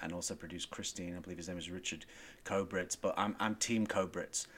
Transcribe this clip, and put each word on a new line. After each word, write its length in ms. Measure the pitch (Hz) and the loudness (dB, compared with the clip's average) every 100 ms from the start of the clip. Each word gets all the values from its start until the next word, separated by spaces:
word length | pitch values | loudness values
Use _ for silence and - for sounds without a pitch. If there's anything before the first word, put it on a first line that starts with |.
and 100 | 82 | -4
also 240 | 87 - | -2 -2
produced 360 | - 82 87 - | -4 -6 -6 -4
Christine. 440 | - 98 - 87 | -4 -4 -4 -4
I 40 | 87 | -6
believe 160 | 92 87 | -6 -6
his 120 | 85 | -4
name 100 | 87 | -4
is 100 | 82 | -4
Richard 360 | 90 - 82 - - - - - | -4 -4 -6 -8 -16 -16 -14 2
Kobritz, 500 | 98 92 95 90 - | 2 4 0 0 2
but 140 | 98 90 | 2 4
I'm, 180 | 104 - | 2 4
I'm 180 | 107 107 | 2 2
Team 300 | - 113 107 | 2 4 4
Kobritz. 600 | 101 95 90 87 - - | 4 2 0 -2 -4 -4